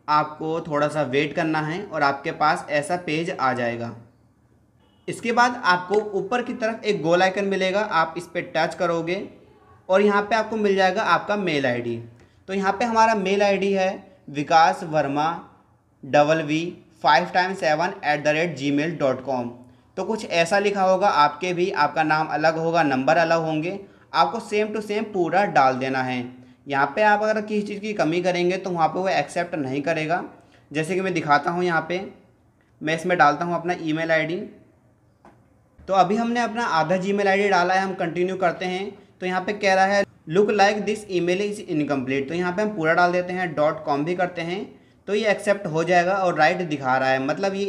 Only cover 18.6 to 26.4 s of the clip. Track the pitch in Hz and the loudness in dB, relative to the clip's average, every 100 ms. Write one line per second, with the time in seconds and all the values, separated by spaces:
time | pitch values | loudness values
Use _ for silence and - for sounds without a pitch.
18.6 | 143 143 156 160 139 123 139 127 120 - | -2 0 0 0 -2 -2 -4 -4 -6 -10
19.6 | - _ _ - 185 220 - 170 165 202 | -20 _ _ -8 -6 -6 -2 0 2 2
20.6 | 202 202 185 185 202 147 147 - 185 170 | 2 2 2 4 4 4 4 2 -4 -2
21.6 | 180 - 147 160 156 156 156 147 160 160 | -2 0 0 2 0 0 0 0 0 0
22.6 | 165 170 151 131 135 165 165 165 160 156 | 0 2 2 2 2 2 2 0 0 -2
23.6 | 165 196 - - _ 147 175 233 - 208 | -4 -8 -12 -20 _ 0 0 -2 -4 -2
24.6 | 214 214 208 208 220 190 165 175 202 156 | -2 -4 -4 -4 -4 -2 0 0 2 4
25.6 | 131 127 131 131 127 127 120 - | 4 2 -2 -2 -2 -4 -6 -12